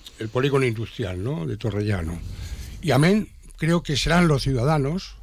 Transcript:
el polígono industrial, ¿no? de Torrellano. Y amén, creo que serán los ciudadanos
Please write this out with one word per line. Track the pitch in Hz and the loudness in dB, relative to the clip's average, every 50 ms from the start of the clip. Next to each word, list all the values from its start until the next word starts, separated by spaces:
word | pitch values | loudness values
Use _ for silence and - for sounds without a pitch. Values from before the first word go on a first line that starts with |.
| - - - - | -20 -18 -12 -10
el | 110 107 | -8 -4
polígono | - 123 135 143 139 135 131 | 0 0 2 2 2 2 2
industrial, | 123 110 113 107 - - - 110 92 92 90 98 | 2 0 -2 -6 -8 -6 -6 -6 -4 -4 -4 -4
¿no? | 131 151 170 160 | -4 -4 -4 -4
de | 139 104 104 | -6 -6 -4
Torrellano. | - 110 98 104 104 107 101 90 82 82 85 85 - - - - - - - - - - - - | -4 -2 -2 -2 0 0 -2 -2 -2 -4 -6 -6 -8 -10 -10 -10 -10 -10 -10 -10 -10 -12 -12 -4
Y | - 151 | 0 2
amén, | 123 131 156 180 208 220 196 - - - - - - - | 4 6 6 6 4 4 2 -2 -8 -18 -20 -20 -10 -4
creo | 156 160 170 175 - | 0 0 2 2 0
que | - 147 117 | -2 -2 0
serán | - 156 165 180 175 165 | 2 4 4 6 6 6
los | 147 123 - | 4 2 2
ciudadanos | 139 135 117 120 151 160 151 135 143 170 190 - - - - | 0 0 2 2 2 2 2 2 0 -2 -4 -8 -10 -14 -16